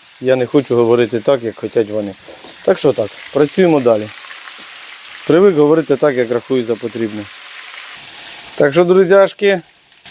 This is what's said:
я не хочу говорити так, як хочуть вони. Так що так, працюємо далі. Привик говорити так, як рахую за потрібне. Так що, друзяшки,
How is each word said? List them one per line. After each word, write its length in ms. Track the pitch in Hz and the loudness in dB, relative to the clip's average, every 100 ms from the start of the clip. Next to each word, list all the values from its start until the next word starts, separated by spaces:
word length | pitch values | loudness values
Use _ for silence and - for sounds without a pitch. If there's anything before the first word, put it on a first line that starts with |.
| - - | -20 -6
я 140 | 127 131 | 0 0
не 100 | 123 | 2
хочу 300 | 147 127 120 | 0 2 2
говорити 440 | 117 120 113 113 | 4 4 2 -2
так, 240 | 107 135 | 0 0
як 120 | 117 95 | -2 -8
хочуть 340 | 110 127 104 | -4 -2 -2
вони. 240 | 107 101 95 - - - - - | -4 -6 -10 -18 -20 -20 -4 -2
Так 140 | 185 | 2
що 140 | 143 | 0
так, 160 | 123 104 - - | 0 -4 -8 -4
працюємо 460 | 139 147 - 180 151 | 0 0 2 2 4
далі. 280 | 120 110 107 - - - - - - - - - - - - | 4 2 -2 -12 -18 -18 -18 -18 -18 -18 -18 -20 -18 -6 2
Привик 280 | 156 202 156 | 4 6 6
говорити 400 | 147 160 147 135 | 4 2 2 0
так, 200 | 151 127 | 2 0
як 160 | 117 | 0
рахую 340 | 117 - 131 113 | -2 -2 -2 0
за 100 | 107 | -4
потрібне. 480 | 120 117 113 107 98 - - - - - - - - - - - - - | -6 -4 -6 -6 -12 -16 -18 -18 -16 -16 -16 -18 -18 -18 -18 -18 -8 0
Так 180 | 143 | 2
що, 100 | 147 | 4
друзяшки, 800 | 175 185 180 196 196 - 202 185 - _ _ _ - | 4 4 6 6 4 2 0 0 -4 _ _ _ -20